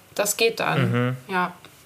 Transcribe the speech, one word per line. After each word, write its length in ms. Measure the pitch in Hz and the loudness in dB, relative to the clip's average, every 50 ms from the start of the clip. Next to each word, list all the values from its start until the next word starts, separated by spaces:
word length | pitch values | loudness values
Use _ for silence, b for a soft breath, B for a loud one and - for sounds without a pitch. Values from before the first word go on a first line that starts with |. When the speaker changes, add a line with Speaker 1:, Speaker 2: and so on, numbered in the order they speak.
| - - - | -20 -12 -4
Speaker 1:
Das 220 | - 202 202 - | -4 -2 -2 0
geht 240 | - 226 233 226 - | 2 2 0 2 0
dann, 320 | - 160 160 139 127 117 | -2 0 2 2 2 2
Speaker 2:
Mhm. 240 | 120 120 123 123 127 131 - 196 | 2 2 0 0 -2 -4 -8 -4
Speaker 1:
ja. 240 | 190 180 180 175 175 - - - - - - | -2 -2 -2 -2 -4 -12 -20 -20 -20 -20 -20